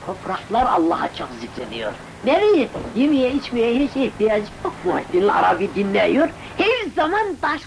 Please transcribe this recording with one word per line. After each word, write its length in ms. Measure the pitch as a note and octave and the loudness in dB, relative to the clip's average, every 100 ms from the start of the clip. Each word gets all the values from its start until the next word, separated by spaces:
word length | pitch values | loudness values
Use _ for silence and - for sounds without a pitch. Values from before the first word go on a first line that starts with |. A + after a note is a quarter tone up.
| - | -12
topraklar 600 | F#3+ - F#3+ - A3 C4 | -10 -6 -8 -2 0 2
Allah'a 480 | F3 E3 - D3+ | 4 2 2 -2
çok 140 | - C3+ A#2 | -6 -10 -10
zikrediyor. 520 | A#2 - A#2+ A2+ G#2+ - - - | -12 -10 -10 -6 -8 -8 -16 -6
Nereye? 440 | A#3 E4 G#4 F4+ A3 - - G#3 | 2 4 6 6 4 -4 -6 0
Yemeye, 360 | C#4+ C#4 B3+ | 4 4 2
içmeye 420 | C#4 - A#3+ A#3 | 0 -2 0 2
hiç 220 | B3 C#4+ C4+ | 2 0 0
ihtiyacı 500 | A#3 - G#3+ G#3+ G#3 - | -2 2 2 2 -2 -6
yok. 100 | F#4 - | -8 -4
Muhittin 440 | F3 C#3+ - F3 G3+ | -2 -2 0 2 2
Arabi 420 | - - F3 G3 | 4 2 2 -2
dinliyor. 540 | F#3+ G3+ G#3 G3+ G#3+ D#4+ - - - | -2 0 2 2 4 2 -2 -14 -2
Her 340 | G4 B4 F#4 - | 0 0 -2 -2
zaman 400 | D#4 G4+ G#4+ D4 | 0 0 -2 -2
taş, 200 | D4+ D4+ | -4 -4